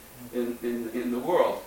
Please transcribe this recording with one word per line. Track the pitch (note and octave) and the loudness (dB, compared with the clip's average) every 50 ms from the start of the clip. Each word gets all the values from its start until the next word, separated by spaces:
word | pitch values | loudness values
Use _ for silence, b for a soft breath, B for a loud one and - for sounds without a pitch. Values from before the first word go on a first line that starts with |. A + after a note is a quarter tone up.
| - - - B2 A#2+ A#2+ - | -18 -18 -18 -16 -12 -6 -2
in, | B2 A#2+ A#2 A#2+ - | -2 0 0 -2 -2
in, | A#2+ A#2+ A#2+ A#2 A#2 A2 A2 | -2 -2 -2 -2 -4 -2 -2
in | B2 B2 B2 | -2 0 0
the | A#2+ B2 | 0 0
world. | - D#3+ F3+ D#3+ - - - - - | 0 2 4 6 6 4 2 -2 -8